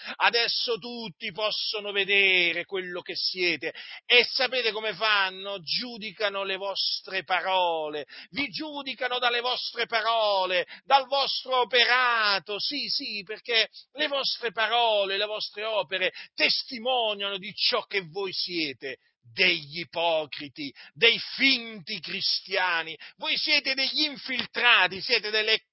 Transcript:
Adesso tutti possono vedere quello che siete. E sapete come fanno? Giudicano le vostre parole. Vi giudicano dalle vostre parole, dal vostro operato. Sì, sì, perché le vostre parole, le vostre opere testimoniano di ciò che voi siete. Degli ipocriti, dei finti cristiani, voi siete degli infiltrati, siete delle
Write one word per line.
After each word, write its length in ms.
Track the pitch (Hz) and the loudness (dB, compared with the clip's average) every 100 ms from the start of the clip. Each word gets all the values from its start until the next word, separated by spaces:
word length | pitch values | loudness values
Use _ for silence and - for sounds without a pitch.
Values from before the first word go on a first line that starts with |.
| - - | -10 2
Adesso 600 | 185 233 226 - - 220 | 2 4 0 -2 -2 -4
tutti 520 | 240 240 220 - 220 | -4 -8 -10 -10 -10
possono 600 | 185 214 - - 214 202 | -4 -2 -2 -4 -6 -2
vedere 720 | 202 190 196 196 185 175 165 | 0 4 6 6 6 4 0
quello 380 | 170 196 185 180 | -4 -6 -6 -8
che 120 | - | -8
siete. 600 | 170 - 185 175 151 156 - - - - | -6 -4 0 0 0 -4 -8 -14 -8 4
E 180 | 240 | 4
sapete 480 | 226 - 247 254 226 | 4 0 0 0 0
come 220 | 208 220 | 0 -4
fanno? 680 | 175 220 202 190 190 196 202 | -2 2 2 2 -2 -10 -10
Giudicano 840 | 156 175 247 233 214 175 208 196 | -6 -6 -6 -10 -10 -4 -2 -2
le 120 | 196 190 | -4 -4
vostre 680 | 196 185 - - - 190 | -4 -4 -4 -4 -6 -6
parole. 840 | - 180 180 190 175 165 151 151 139 - - | 0 0 2 2 2 0 -2 -6 -8 -14 -12
Vi 180 | 196 277 | -6 -6
giudicano 680 | 160 311 285 269 247 262 247 | -6 -8 -8 -8 -6 -4 0
dalle 220 | 247 240 | 0 2
vostre 440 | 247 233 - 233 | 0 -2 -6 -4
parole, 840 | 226 233 214 226 214 196 185 180 - - | -2 0 2 4 4 4 2 0 -2 -6
dal 220 | - 269 254 | 4 4 4
vostro 520 | 277 254 - 254 254 | 0 0 -2 0 2
operato. 1000 | 240 247 226 247 247 233 208 196 190 202 | 4 6 6 6 4 4 4 2 -2 -6
Sì, 300 | - 285 226 | -4 -6 -4
sì, 340 | - 254 208 | -6 -6 -10
perché 460 | 190 214 - 233 220 - - | -10 -10 0 2 2 -2 -14
le 140 | 262 294 | -4 -2
vostre 440 | 277 247 - 233 | 0 -2 -4 -6
parole, 680 | 190 214 233 233 208 196 196 | -2 0 2 4 2 2 -2
le 80 | 208 | -4
vostre 380 | 214 - 208 | -6 -8 -8
opere 460 | 220 214 160 185 180 - - | -4 -2 -2 -2 -2 -4 -12
testimoniano 1000 | - 302 - - 254 233 254 220 202 202 196 | 0 2 0 -4 -8 -2 0 0 -2 -6 -6
di 160 | 208 | -10
ciò 300 | - - 233 | -2 0 0
che 180 | - 202 | -2 -4
voi 320 | 170 180 196 | -4 -8 -6
siete. 640 | - - 175 151 127 135 123 _ _ 117 | -6 -6 -4 -4 -6 -10 -12 _ _ -10
Degli 480 | 117 185 170 143 165 | 2 2 2 -4 -10
ipocriti, 960 | 165 175 170 160 147 - 147 - 143 - - | -8 -2 0 0 -2 -10 -12 -10 -12 -12 -12
dei 240 | 143 226 214 - - | 4 4 4 -4 2
finti 640 | 269 254 226 220 156 202 | 4 4 -2 -12 -10 -10
cristiani, 1000 | 156 185 - - - 190 185 170 160 156 - - | -8 -6 -4 -4 -2 0 0 0 -4 -10 -16 -8
voi 200 | 311 277 | -4 -2
siete 380 | 311 294 277 | 2 2 2
degli 260 | 269 262 262 | -2 -2 -2
infiltrati, 1000 | 302 254 - 254 - 226 240 220 180 190 | -2 -4 -6 -4 -4 2 6 6 4 0
siete 300 | - 233 208 | 0 0 2
delle 360 | 214 214 220 _ | 0 2 2 _